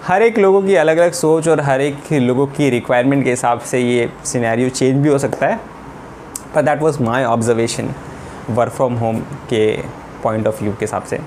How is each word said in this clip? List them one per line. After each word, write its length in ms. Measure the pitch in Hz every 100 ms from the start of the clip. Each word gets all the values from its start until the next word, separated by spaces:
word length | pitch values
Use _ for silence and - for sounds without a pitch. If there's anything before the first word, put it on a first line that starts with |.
| -
हर 140 | 185
एक 160 | 233 220
लोगों 240 | 190 196
की 140 | 190 190
अलग-अलग 360 | 156 160 175
सोच 360 | 165 156 160 160
और 140 | 151
हर 200 | 139 135
एक 320 | 143 143 -
लोगों 340 | 151 123 127 139
की 220 | 139 143
requirement 540 | 120 - 123 127 139
के 60 | 131
हिसाब 300 | 123 127 120
से 200 | - 127
ये 300 | 123 120 117 - -
scenario 440 | 127 117 113 127
change 340 | 127 131 135
भी 60 | 147
हो 80 | 139
सकता 300 | 135 - 139
है, 120 | 226 - - - - - - - - - 156
पर 60 |
that 220 | 147 147
was 180 | 156 143
my 240 | 117 120 127
observation 640 | 117 113 113 113 - 117 135 - - - - - 107
work 160 | 120 -
from 220 | 131 120
home 200 | 117 113 - - -
के 240 | 113 107 - - - - -
point 200 | 120 110
of 100 | 110
view 160 | - 104
के 120 | 101
हिसाब 220 | 107 98
से। 140 | - -